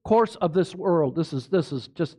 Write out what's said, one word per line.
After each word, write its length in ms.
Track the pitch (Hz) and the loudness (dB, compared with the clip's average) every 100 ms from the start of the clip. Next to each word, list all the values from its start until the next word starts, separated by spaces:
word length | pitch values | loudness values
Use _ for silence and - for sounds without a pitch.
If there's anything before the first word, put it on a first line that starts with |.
course 340 | - 220 220 - | 2 2 2 0
of 160 | 175 | 0
this 200 | 170 175 | 0 0
world." 420 | 185 190 170 143 135 | -2 0 2 2 -2
This 180 | 160 | -4
is, 160 | 135 - | -6 -2
this 220 | 190 143 | -2 0
is 160 | 139 - | -6 -8
just, 280 | - 160 | -6 -6